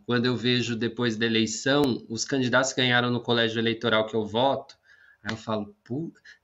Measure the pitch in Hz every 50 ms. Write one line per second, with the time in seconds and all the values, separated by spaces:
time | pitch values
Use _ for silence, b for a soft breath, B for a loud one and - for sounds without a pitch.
0 | _ - 120 120 117 127 120 107 110 123 123 123 110 117 120 110 117 113 113 -
1 | 120 120 110 107 117 113 113 110 113 107 - - - 135 135 113 139 127 110 -
2 | - - 113 107 - - 139 135 127 120 123 127 135 - - 139 127 123 123 123
3 | 120 123 123 117 - 123 120 117 117 113 110 117 113 117 113 113 - 117 110 110
4 | 110 - 120 113 104 98 104 117 131 139 127 - - - - _ b b b b
5 | b b b b - 104 113 113 - 113 110 104 104 104 - _ _ - 123 147
6 | 170 160 - _ B B B B